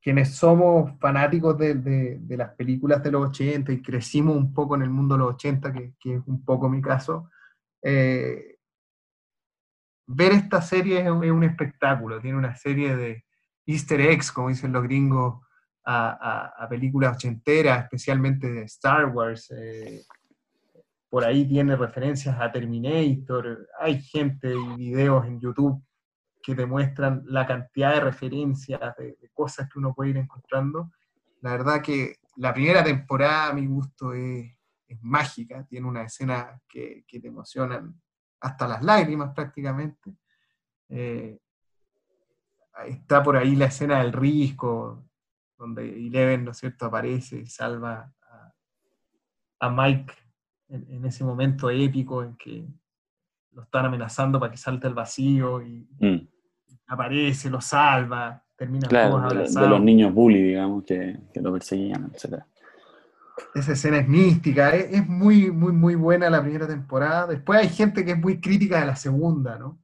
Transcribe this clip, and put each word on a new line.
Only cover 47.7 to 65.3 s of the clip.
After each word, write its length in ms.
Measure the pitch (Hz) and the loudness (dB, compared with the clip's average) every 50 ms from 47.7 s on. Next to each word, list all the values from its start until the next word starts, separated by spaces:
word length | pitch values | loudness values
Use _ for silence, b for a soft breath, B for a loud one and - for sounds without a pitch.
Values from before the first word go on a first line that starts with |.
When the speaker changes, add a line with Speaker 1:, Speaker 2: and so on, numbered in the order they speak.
| 120 117 117 117 113 110 113 131 _ _ _ | -8 -8 -8 -10 -10 -12 -14 -20 _ _ _
Speaker 1:
a, 300 | _ 120 110 110 - _ _ _ _ _ _ _ _ _ _ _ _ _ _ _ _ _ _ _ _ _ _ | _ _ -20 -20 -20 _ _ _ _ _ _ _ _ _ _ _ _ _ _ _ _ _ _ _ _ _ _
a 100 | - 123 | -6 -4
Mike 440 | 123 123 131 139 139 135 - - - _ _ _ _ _ _ _ _ _ _ _ | -2 2 2 2 2 0 -2 -8 -18 _ _ _ _ _ _ _ _ _ _ _
en, 180 | 139 131 - - | -16 -16 -16 -14
en 140 | 135 127 123 | -14 -10 -8
ese 180 | 131 120 - 135 | -8 -6 -4 -4
momento 460 | 127 123 123 131 135 135 135 - 123 | -6 -2 0 0 0 0 0 0 -2
épico 520 | 120 131 139 139 135 135 131 131 131 127 120 | 0 2 0 0 0 -2 -4 -4 -6 -8 -8
en 140 | 120 117 | -10 -14
que 320 | _ - 127 113 113 113 131 139 _ _ _ _ _ _ _ _ _ _ _ _ _ _ _ _ | _ -18 -16 -16 -16 -16 -16 -20 _ _ _ _ _ _ _ _ _ _ _ _ _ _ _ _
lo 100 | 131 117 | -20 -20
están 240 | _ - 135 131 | _ -2 0 0
amenazando 520 | 131 127 120 117 110 - - 135 135 135 135 | 0 -2 -4 -8 -8 -4 -2 0 2 2 0
para 140 | 127 117 110 | 0 -2 -6
que 60 | - | -8
salte 280 | - - 131 127 127 | -8 -6 -6 -4 -4
al 80 | 135 123 | -4 -4
vacío 640 | 117 117 - - - 131 139 139 135 131 127 123 123 | -4 -8 -8 -6 -2 2 2 4 4 2 0 -2 -4
y, 280 | 120 120 117 117 120 _ - - | -6 -10 -16 -16 -18 _ -6 0
Speaker 2:
Mm. 260 | 107 101 95 85 80 _ _ _ _ _ _ _ _ _ 131 _ _ | 2 2 2 2 -2 _ _ _ _ _ _ _ _ _ _ _ _
Speaker 1:
Aparece, 640 | _ 127 123 123 123 135 147 147 143 135 135 - 143 | _ -8 -6 -6 -2 0 0 0 0 0 -2 -4 -6
lo 100 | 127 131 | -6 -6
salva, 840 | 127 - - 143 147 147 135 131 127 120 123 120 120 117 120 - _ _ _ | -6 -2 2 4 4 4 4 4 0 -2 -6 -6 -8 -8 -10 -14 _ _ _
terminan 320 | _ 131 123 131 135 135 123 | _ -8 -6 -4 -4 0 4
Speaker 2:
Claro, 220 | 120 120 113 104 | 6 6 6 6
Speaker 1:
todos 120 | - - - | 4 4 2
Speaker 2:
de 60 | 127 | 0
lo-, 120 | - 98 | 0 0
de 60 | 90 | 0
los 100 | - - | 0 2
Speaker 1:
abrazados. 280 | - 104 101 104 101 101 | 4 6 6 6 8 8
Speaker 2:
niños 300 | 110 113 110 110 101 92 | 8 8 8 8 6 6
bully, 280 | 107 117 120 107 98 95 | 6 8 8 8 8 6
digamos, 420 | 95 92 95 95 98 101 101 95 | 4 2 0 -2 -2 -4 -6 -4
que, 340 | - 92 90 92 92 90 - - - _ | -4 -4 -4 -4 -6 -8 -12 -16 -14 _
que 80 | 92 | -6
lo 120 | 87 90 92 | -4 -4 -4
perseguían, 580 | 92 - - 98 98 98 101 101 92 - - - | -4 -6 -6 -4 -4 -4 -4 -6 -8 -8 -10 -12
etcétera. 340 | - - - - - - _ _ b b b b b b b b b b b b b b b _ - - - - | -12 -12 -10 -10 -10 -14 _ _ b b b b b b b b b b b b b b b _ -18 -18 -8 -6
Speaker 1:
Esa 180 | 147 139 143 151 | -4 -2 -2 -2
escena 260 | 131 - 151 151 147 | 0 2 2 2 4
es 100 | 135 131 | 4 4
mística, 640 | 139 165 190 185 165 165 - 156 135 139 143 143 151 | 6 6 8 8 6 4 4 2 4 4 4 4 4
es, 180 | 180 190 - 190 | 2 0 2 2
es 140 | 202 196 | 0 2
muy, 440 | 160 175 180 196 208 | 2 0 4 6 8